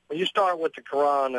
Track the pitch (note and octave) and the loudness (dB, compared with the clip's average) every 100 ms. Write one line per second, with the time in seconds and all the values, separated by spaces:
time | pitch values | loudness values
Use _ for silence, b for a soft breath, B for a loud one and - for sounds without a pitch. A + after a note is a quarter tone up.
0 | - D3+ F#3 - F#3+ F3 D#3+ - - C#3 | -10 -4 -2 2 2 2 -2 -4 -4 0
1 | D3 C#3+ C3+ | 2 2 0